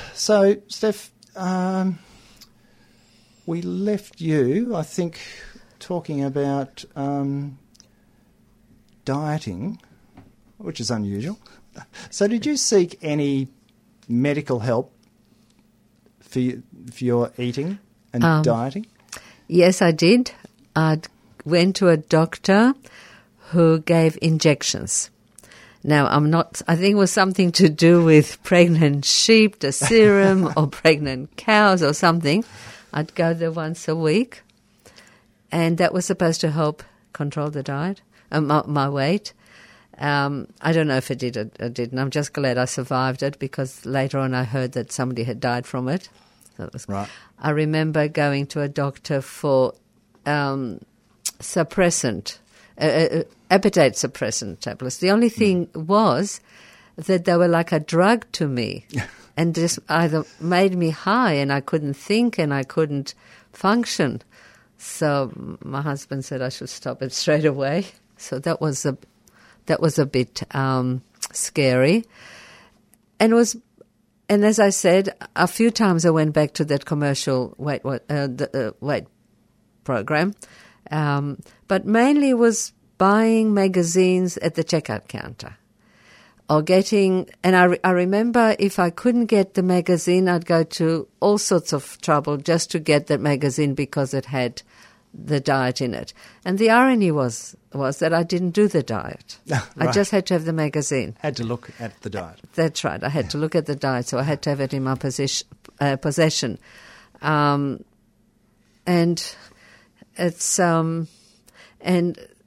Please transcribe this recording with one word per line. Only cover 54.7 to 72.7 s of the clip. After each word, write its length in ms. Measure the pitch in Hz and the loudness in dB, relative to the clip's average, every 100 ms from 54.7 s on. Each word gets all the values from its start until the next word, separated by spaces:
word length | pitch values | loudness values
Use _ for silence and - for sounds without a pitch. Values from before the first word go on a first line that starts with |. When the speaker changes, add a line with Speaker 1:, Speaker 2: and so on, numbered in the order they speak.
| - - - | -10 -10 -4
Speaker 2:
The 140 | 185 | 0
only 180 | 214 233 | 2 2
Speaker 1:
Mm. 40 | 220 | 2
Speaker 2:
thing 340 | 208 180 170 | 2 2 -2
was 640 | 160 160 208 208 127 202 - _ - - - _ - | -8 0 2 4 2 -2 -8 _ -20 -20 -20 _ -8
that 300 | 165 185 180 | -2 0 2
they 100 | 175 | 4
were 100 | 175 | 4
like 240 | 170 170 | 2 2
a 80 | 156 | -2
drug 460 | 151 165 190 233 - | 0 2 4 2 -2
to 140 | - 151 | -6 -4
me 380 | 120 104 - - 120 - | -2 -4 -8 -8 -8 -8
Speaker 1:
<laughs> 260 | - - - | -14 -10 -2
Speaker 2:
and 160 | 170 | -2
just 240 | 165 165 - - | 0 -2 -2 -2
either 360 | 160 170 156 - - | 0 2 0 -4 -8
made 360 | 165 180 196 180 | -2 2 2 2
me 140 | 165 | -2
high 440 | 151 185 233 233 | -2 -2 0 2
and 180 | 143 139 | 0 0
I 80 | 139 | -2
couldn't 320 | - 160 147 139 | -2 -4 -4 -8
think 440 | - 214 240 202 | -2 0 2 0
and 120 | 151 | -2
I 100 | 139 | -2
couldn't 500 | 131 - 151 143 139 - _ - _ | -2 -2 -2 -2 -8 -14 _ -20 _
function. 680 | - 190 233 220 - 143 110 - _ - _ _ _ | -4 0 0 -2 -2 -2 -4 -12 _ -20 _ _ _
So 540 | - - 151 143 131 - | -18 -4 -2 -2 -4 -8
m-, 220 | - - | -14 -14
my 180 | - 135 | -10 -8
husband 440 | 147 139 - 139 - | -6 -8 -8 -10 -8
said 160 | 131 | -8
I 80 | 127 | -8
should 200 | - 131 | -8 -14
stop 320 | - 135 123 | -12 -10 -8
it 100 | 131 | -8
straight 320 | - - 151 151 | -4 0 2 2
away. 400 | 139 139 170 190 - _ _ | 0 -2 -2 -6 -14 _ _
So 220 | - 131 | -10 -6
that 200 | 165 - | -4 -2
was 240 | 151 131 147 | -4 -2 -4
a, 120 | 131 _ _ _ _ _ _ - | -6 _ _ _ _ _ _ -4
that 160 | 156 | 0
was 180 | 160 156 | 0 0
a 60 | 139 | 0
bit, 360 | 127 123 - - 143 | 0 -2 -8 -8 -4
um, 460 | 135 131 127 127 - _ - | -2 0 -2 -4 -8 _ -12
scary. 760 | - - 151 135 127 139 220 - - - - - - _ | -8 -6 0 2 4 4 2 0 -16 -20 -20 -20 -20 _